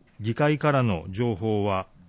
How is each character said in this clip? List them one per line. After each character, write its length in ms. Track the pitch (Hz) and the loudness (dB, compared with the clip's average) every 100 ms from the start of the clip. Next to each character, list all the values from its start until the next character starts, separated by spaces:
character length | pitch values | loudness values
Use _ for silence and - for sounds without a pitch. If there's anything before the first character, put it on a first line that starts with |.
| _ - | _ -10
議 140 | 110 | -4
会 240 | 113 147 147 | 0 2 2
か 120 | 151 | 2
ら 120 | 139 | 2
の 220 | 120 87 87 | 2 0 -4
情 260 | 95 120 | -4 -2
報 300 | 101 110 104 | 0 0 0
は、 240 | 101 95 95 - | 0 -2 -4 -12